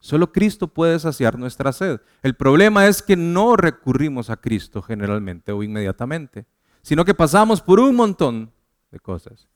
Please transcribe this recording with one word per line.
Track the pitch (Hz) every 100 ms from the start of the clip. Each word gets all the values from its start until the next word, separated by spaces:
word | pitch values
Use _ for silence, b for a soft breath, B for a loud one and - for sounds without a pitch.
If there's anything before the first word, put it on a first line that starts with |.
Solo | - 147 175
Cristo | - 208 - 170
puede | - 165 165
saciar | 160 143 165 123
nuestra | 123 - 139
sed. | 131 190 127 _ _
El | 135
problema | 131 135 143 208 208 196
es | 196
que | - 190
no | 170 175 220 233
recurrimos | 170 - - 123 151 131 117
a | 113
Cristo | - 110 - -
generalmente | - 110 101 104 98 87 -
o | 104
inmediatamente, | 104 107 98 95 120 160 147 - 101 _ _ _
sino | - 151
que | 185
pasamos | 196 160 180 220 208
por | - 190
un | 262
montón | 247 226 190 147 117 113 _ _ _ _
de | -
cosas. | - 90 - 113 _